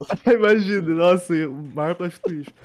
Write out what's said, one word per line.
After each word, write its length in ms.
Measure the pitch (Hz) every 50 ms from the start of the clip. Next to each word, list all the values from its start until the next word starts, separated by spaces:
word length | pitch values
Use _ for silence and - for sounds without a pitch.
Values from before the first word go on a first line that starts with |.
<laughs> 260 | - - - - -
Imagina, 680 | 240 240 220 214 208 214 220 202 190 208 196 170 160 165
nossa, 380 | 165 170 180 185 180 180 - 170 156 160 143
o 40 | 131 143 151 139 123
maior 200 | 147 151 160 175
plot 240 | 170 180 175 - -
twist. 340 | - - 165 151 143 - _ _